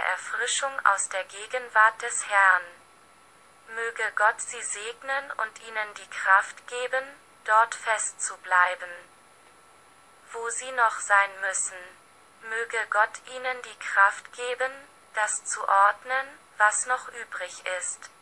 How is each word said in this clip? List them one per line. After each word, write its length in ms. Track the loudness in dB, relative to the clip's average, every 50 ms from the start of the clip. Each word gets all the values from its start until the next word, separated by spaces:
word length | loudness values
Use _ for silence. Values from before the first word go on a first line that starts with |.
| 0 0
Erfrischung 600 | -2 -4 -6 -8 -6 -4 -2 -2 -2 -2 -2 -2 -4 0 2
aus 240 | 2 2 2 -2 -4
der 140 | -4 -6 -6
Gegenwart 760 | -6 -10 -14 -12 -8 -6 -8 -8 0 4 6 6 6 4 0
des 260 | -8 -6 -6 -6 -6 0
Herrn. 360 | 4 6 6 8 6 4 2 -4 -14 -20 -20 _ _ _ _ _ _ _ _ _ _ _ _ _ _ _ _ -14 -10
Möge 360 | -8 -6 -6 -4 -4 -4 -4 0
Gott 240 | 2 2 2 2 0
sie 220 | -6 -10 -10 -10
segnen 680 | -8 -8 -8 -8 -8 -10 -12 -10 -6 -4 -4 -4 -4 -6
und 280 | -6 -6 -6 -6 -8 -14 -16 -10
ihnen 260 | -6 -6 -6 -6 -8
die 140 | -14 -16 -12
Kraft 560 | -10 -4 2 6 6 6 4 2 -8 -16 -14 -10
geben, 360 | -6 -4 -4 -2 -2 -4 -4 -4 -12 -18 _ _ _ _ _
dort 320 | 4 6 6 6 4 0
festzubleiben, 1120 | -6 -2 -2 -2 -2 -2 -6 -8 -8 -10 -10 -10 -10 -4 0 4 4 4 4 2 -4 -8 -12 -14 -16 -18 -20 _ _ _ _ _ _ _ -20 _ _ _ _ _ _ _ _ _ _ _ _ _ _ _ -12
wo 180 | -10 -6 -6 -4
sie 220 | -6 -6 -6 -6
noch 280 | 0 2 2 2 2 -2
sein 420 | 0 2 4 4 4 2 -2 -6
müssen. 360 | -6 -4 -4 -4 -6 -6 -8 -12 -16 -16 -20 -20 _ _ _ _ _ _ _ _ -12 -8
Möge 380 | -6 -6 -6 -4 -4 -4 -4 0
Gott 320 | 2 2 2 2 2 -10 -16 -12 -12
ihnen 260 | -6 -6 -6 -6 -6 -10
die 160 | -14 -14 -12
Kraft 520 | -10 -2 6 6 6 6 6 0 -10 -18 -12
geben, 380 | -8 -4 -4 -2 -2 -2 -4 -4 -8 -18 -20 _ _ _ _ -4
das 300 | -2 -2 -2 -2 -6 -6
zu 220 | -8 -8 -6 0 2
ordnen, 600 | 6 6 6 6 4 0 -6 -4 -4 -4 -4 -6 -12 -20 -20 _ _ 4
was 280 | 4 4 4 2 0
noch 240 | 0 -2 -2 -2 -10
übrig 560 | -12 -12 -12 -10 -10 -10 -10 -10 -10 -10 -6 -6 -6 -6
ist. 300 | -6 -8 -10 -12 -16 -20 -20 _